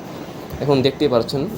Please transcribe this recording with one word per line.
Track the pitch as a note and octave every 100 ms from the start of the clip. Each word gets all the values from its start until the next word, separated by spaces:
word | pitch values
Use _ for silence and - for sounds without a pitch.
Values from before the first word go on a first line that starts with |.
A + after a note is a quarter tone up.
| - - - - - -
এখন | C#3 C#3
দেখতেই | C3 - D3
পাচ্ছেন | A#2+ - C#3 E3+